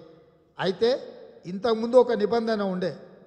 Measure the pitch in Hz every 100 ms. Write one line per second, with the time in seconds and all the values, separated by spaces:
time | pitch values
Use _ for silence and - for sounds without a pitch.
0 | - - - _ _ - 165 - 233 277
1 | - - - - - 190 240 220 233 254
2 | 240 220 202 233 226 214 196 180 180 -
3 | - -